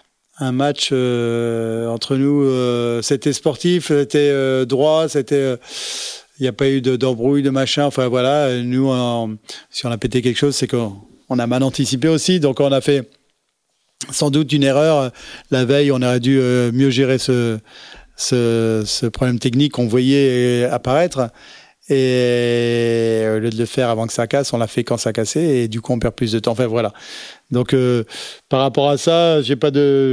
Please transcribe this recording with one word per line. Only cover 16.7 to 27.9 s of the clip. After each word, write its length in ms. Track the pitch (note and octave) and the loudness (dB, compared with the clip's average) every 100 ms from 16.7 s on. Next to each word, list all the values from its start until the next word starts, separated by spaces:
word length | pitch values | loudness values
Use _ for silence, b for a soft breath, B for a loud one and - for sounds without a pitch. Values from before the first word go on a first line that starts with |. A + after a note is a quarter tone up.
mieux 160 | B2 C#3 | 2 2
gérer 260 | B2 C3 C3 | 2 2 2
ce, 400 | - B2 A#2 A2 B B B B B - | 0 0 0 -4 B B B B B -10
ce, 680 | - B2 A#2 A#2 A2+ A2 | -2 0 2 2 0 0
ce 220 | G#2 - A#2+ | -2 -4 -4
problème 320 | - B2+ A#2+ | -2 -2 0
technique 340 | C3 A#2+ D3 | 0 2 0
qu'on 140 | - A#2 | 0 0
voyait 800 | B2 C3 C#3 C#3 B2 B2 A#2+ | 2 4 4 4 2 2 2
apparaître. 680 | B2 B2+ B2+ C#3+ F3 C3+ A#2 B B B B _ - | 0 -2 0 0 0 -2 -4 B B B B _ -2
Et 1300 | C3+ C3 B2+ B2 A#2+ A#2+ A#2+ A#2+ A#2 A#2 A#2 A2+ A2+ A2 | 2 2 2 2 2 0 0 0 0 0 0 0 0 0
au 60 | A2 | 0
lieu 100 | A2+ | -2
de 80 | A2 | -2
le 80 | |
faire 260 | A#2 - A#2+ | -4 -2 0
avant 180 | A2 A2+ | 0 -2
que 40 | |
ça 140 | - A2+ | -4 -2
casse, 260 | C#3 C3+ | 0 0
on 60 | A#2 | -2
l'a 80 | A2+ | -2
fait 160 | - | -4
quand 140 | A#2+ A#2+ | -2 -2
ça 160 | A#2 | -2
cassait 480 | A2 G#2+ D#3 E3 B2+ | -2 -2 -2 0 0
et 80 | A#2 | 0
du 120 | A2+ | -4
coup 120 | - | -4
on 80 | A#2+ | -2
perd 140 | A#2 | -2
plus 180 | - A2+ | -2 -2
de 80 | A2+ | -2
temps. 100 | A#2+ | -2
Enfin 160 | A2+ A#2+ | 0 0
voilà. 260 | A#2 G#2+ B B B B B - | 0 -2 B B B B B -4
Donc, 220 | B2 A2+ | -2 0
euh, 280 | C3 B2+ | 2 2